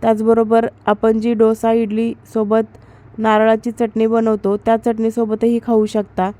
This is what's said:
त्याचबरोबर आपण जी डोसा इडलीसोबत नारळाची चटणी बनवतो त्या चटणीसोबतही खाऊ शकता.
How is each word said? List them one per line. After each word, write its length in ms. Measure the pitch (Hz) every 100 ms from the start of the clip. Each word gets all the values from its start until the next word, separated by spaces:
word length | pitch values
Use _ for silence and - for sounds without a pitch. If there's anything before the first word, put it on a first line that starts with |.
त्याचबरोबर 640 | 226 220 220 226 220 226 233 - -
आपण 320 | 208 226 220
जी 140 | 220
डोसा 380 | 233 220 220 226
इडलीसोबत 1040 | 226 226 214 226 226 - 220 208 220 220 - - - - -
नारळाची 520 | 220 214 220 220 240
चटणी 360 | 220 233 214 220
बनवतो 500 | 226 226 214 202 208
त्या 200 | 226 226
चटणीसोबतही 840 | 240 220 220 220 226 214 226 233 233
खाऊ 200 | 226 214
शकता. 440 | 220 202 - 190 208